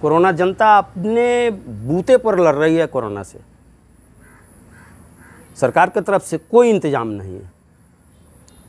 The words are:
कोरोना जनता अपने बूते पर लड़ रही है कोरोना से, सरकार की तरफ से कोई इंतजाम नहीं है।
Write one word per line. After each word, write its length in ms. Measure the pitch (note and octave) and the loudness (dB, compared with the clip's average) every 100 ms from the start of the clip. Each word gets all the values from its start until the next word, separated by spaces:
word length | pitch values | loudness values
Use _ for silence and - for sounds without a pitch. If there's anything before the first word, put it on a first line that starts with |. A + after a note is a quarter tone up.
कोरोना 300 | D3+ D#3+ F#3 | 2 2 2
जनता 460 | E3+ F3+ F#3+ A3 G#3 | 2 -2 0 4 4
अपने 720 | F#3+ F#3+ F#3+ A#3 A#3+ A#3+ A#3+ | 2 -8 -4 -2 0 0 -2
बूते 680 | F#3+ - G#2+ A2+ E3 F#3 B3+ | -6 -14 -14 -4 -4 2 2
पर 220 | A#3+ G3 | 2 2
लड़ 160 | E3+ C#3+ | 2 2
रही 200 | D#3+ E3 | 2 0
है 120 | D#3 | -2
कोरोना 360 | C3+ A2+ G2+ | -4 -6 -8
से, 160 | G2 - - _ _ _ _ _ _ _ - - _ - - - - - - - - - - - | -12 -18 -20 _ _ _ _ _ _ _ -20 -20 _ -20 -20 -20 -20 -20 -20 -20 -20 -20 -20 -4
सरकार 320 | B2+ C#3 F3+ | -2 2 0
की 120 | G#3 | 0
तरफ 220 | F3 G3 | -2 -4
से 140 | - D#3+ | -4 -10
कोई 300 | - A3+ A#3+ | 0 2 4
इंतजाम 380 | G#3+ D#3 C3+ A2+ | 2 -2 -4 -6
नहीं 260 | G#2 F#2+ F#2 | -10 -12 -16
है। 200 | - _ _ _ _ _ _ _ _ _ _ _ | -18 _ _ _ _ _ _ _ _ _ _ _